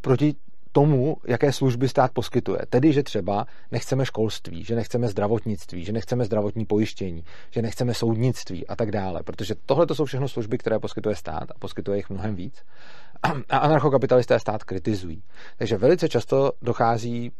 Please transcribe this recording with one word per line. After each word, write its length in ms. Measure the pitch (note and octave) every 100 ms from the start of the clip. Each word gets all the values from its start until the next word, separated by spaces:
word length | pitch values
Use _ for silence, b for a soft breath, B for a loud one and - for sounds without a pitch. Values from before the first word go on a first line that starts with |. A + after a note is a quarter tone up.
proti 340 | - B2+ D3 C#3 - - -
tomu, 440 | - D3 C#3 C3+ - -
jaké 260 | A#2+ D3
služby 360 | - C3+ A#2+ C3
stát 220 | - B2+
poskytuje. 460 | - - A#2+ - F2+ -
Tedy, 220 | B2 D#3
že 100 | C#3
třeba 440 | - G#2+ F2+ G2+ A#2 b b
nechceme 340 | A#2+ - C3+ C3
školství, 580 | - A2 - - E2+
že 100 | F2
nechceme 340 | A#2 G#2+ A#2+ A#2+
zdravotnictví, 760 | G2 G2+ A2+ A2+ G2+ - F2+
že 80 | F2
nechceme 320 | A2+ - B2
zdravotní 400 | A2+ A2 G#2 G#2 G#2
pojištění, 580 | G#2 G#2+ - F#2+ E2 B B B
že 120 | -
nechceme 320 | A2+ - B2
soudnictví 720 | A2+ A#2 A2+ B2+ A#2+ - F2+ -
a 100 | -
tak 140 | A2
dále. 320 | G#2 F#2+ E2
Protože 320 | - - G#2 G#2+ -
tohle 200 | C#3 D#3+
to 80 |
jsou 100 | D#3
všechno 240 | D3 B2+ C3+
služby, 300 | - G#2+ B2
které 200 | - G#2+
poskytuje 380 | G2+ - G#2+ G2+
stát 340 | - D#2+ -
a 80 | -
poskytuje 380 | G2 - F#2 G2+
jich 140 | G2
mnohem 240 | G2 G#2+
víc. 280 | G2 F#2 - - B B B B B
<clears throat> 260 | - D3 -
A 100 | C3+
anarchokapitalisté 800 | D3 D#3 D3 C3+ B2+ B2+ A#2+ A#2+
stát 260 | - G#2+
kritizují. 580 | - F#2+ A2+ G#2 F2+ D#2+ - B B B
Takže 180 | A2 G#2
velice 320 | B2 F3 D#3+
často 440 | A#2+ - C3+ C3+ -
dochází 720 | A#2 A#2 A#2 A#2 A#2+ A#2+ A#2+